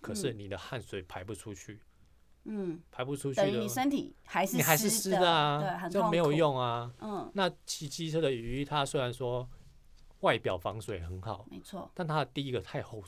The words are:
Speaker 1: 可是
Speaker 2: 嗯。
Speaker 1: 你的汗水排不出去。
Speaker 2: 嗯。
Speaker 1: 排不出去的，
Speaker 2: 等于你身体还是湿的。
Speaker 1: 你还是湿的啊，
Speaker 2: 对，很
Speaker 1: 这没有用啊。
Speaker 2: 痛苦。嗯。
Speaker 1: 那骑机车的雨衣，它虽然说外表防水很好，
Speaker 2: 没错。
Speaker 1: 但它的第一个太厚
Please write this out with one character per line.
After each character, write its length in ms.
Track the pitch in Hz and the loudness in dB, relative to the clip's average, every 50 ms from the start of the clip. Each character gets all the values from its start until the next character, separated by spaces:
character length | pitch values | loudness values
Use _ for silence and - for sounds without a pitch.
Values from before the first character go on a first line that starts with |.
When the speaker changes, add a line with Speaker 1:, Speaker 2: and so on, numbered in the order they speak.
Speaker 1:
可 120 | - - - | -8 -6 -4
是 200 | 208 185 131 113 | -2 -2 -2 -2
Speaker 2:
嗯。 60 | 104 | -4
Speaker 1:
你 100 | 101 95 | -6 -6
的 80 | 98 | -8
汗 240 | 92 - - 135 123 | -8 -6 -8 -8 -8
水 200 | - - - 98 87 | -8 -8 -8 -8 -8
排 200 | - - 95 92 | -8 -10 -10 -8
不 100 | 104 110 | -8 -10
出 200 | - - 113 101 | -10 -10 -12 -12
去。 260 | - - - 101 104 - - _ _ - - - _ _ _ - _ _ | -12 -12 -14 -16 -16 -20 -20 _ _ -20 -20 -20 _ _ _ -20 _ _
Speaker 2:
嗯。 380 | 220 220 202 190 175 156 170 - _ | -8 -6 -4 -4 -4 -6 -8 -12 _
Speaker 1:
排 140 | - - 127 | -8 -6 -4
不 100 | 135 143 | -4 -4
出 160 | 139 - 139 | -4 -4 -2
去 60 | 131 | 2
的， 80 | - 196 | 4 4
Speaker 2:
等 80 | 196 202 | 4 4
于 60 | - | 0
你 100 | - - | 0 -2
身 200 | - 254 262 277 | 0 0 2 2
体 240 | 277 254 - - - - - | 2 0 -2 -4 -10 -16 -14
还 200 | - - 175 185 | -4 0 0 0
是 60 | 190 | 2
湿 60 | - | 2
的。 0 | |
Speaker 1:
你 60 | - - | 2 4
还 140 | - 160 | 6 6
是 120 | 147 220 208 | 6 6 2
湿 200 | 220 214 202 190 | 2 2 2 2
的 200 | 190 190 180 170 | 4 6 6 6
啊， 300 | 170 156 147 147 143 147 | 6 6 4 4 2 2
Speaker 2:
对， 160 | 151 147 175 | 0 -2 -2
很 120 | 170 185 170 | -4 -4 -2
Speaker 1:
这 200 | 180 196 180 - | 0 2 2 4
没 80 | 170 | 4
有 160 | 170 170 147 147 | 4 6 6 6
用 260 | 156 165 151 135 127 | 6 6 4 4 2
啊。 340 | 127 120 120 120 120 120 120 - | 0 0 0 -2 -4 -8 -10 -10
Speaker 2:
痛 100 | - - | -8 -6
苦。 60 | 208 | -6
嗯。 160 | 175 - - - | -6 -6 -4 0
Speaker 1:
那 160 | 202 190 175 175 - - | 2 2 2 0 -4 -8
骑 220 | - - - 156 | -8 -8 -6 -6
机 240 | 139 - - 170 160 | -8 -6 -6 -4 -2
车 80 | 151 165 | 2 2
的 100 | 160 139 | 4 2
雨 320 | 131 117 117 117 123 135 | 2 0 -2 -4 -2 -2
衣， 40 | 143 | -2
它 200 | 135 143 151 139 | 0 0 0 0
虽 140 | 135 - 147 | 2 0 0
然 120 | 127 123 | 0 0
说 380 | 117 - 131 120 120 123 123 - - - - - - - - - - - - - - - | -2 -2 -2 -2 -2 -2 -4 -6 -12 -16 -18 -20 -20 -20 -20 -20 -20 -20 -20 -20 -6 2
外 180 | - 180 131 | 4 4 4
表 200 | 110 - 113 95 | 4 2 0 0
防 220 | 87 - 110 95 113 | 0 -2 -4 -4 -4
水 200 | 104 - 107 87 | -6 -6 -6 -6
很 220 | 82 82 90 92 | -6 -6 -8 -8
好， 260 | 95 110 101 92 113 - | -6 -8 -8 -8 -10 -14
Speaker 2:
没 100 | - - | -16 -16
错。 280 | - - - 180 - - - | -14 -12 -10 -10 -12 -10 -8
Speaker 1:
但 100 | - 180 | -6 -4
它 140 | 156 151 156 | 0 0 0
的 60 | 135 | 0
第 200 | - - 147 139 | -2 -4 -6 -4
一 60 | 135 | -2
个 80 | 123 117 | -2 -4
太 220 | - - - 143 107 | -4 -4 -6 -8 -6
厚 180 | - 117 107 95 | -8 -10 -12 -12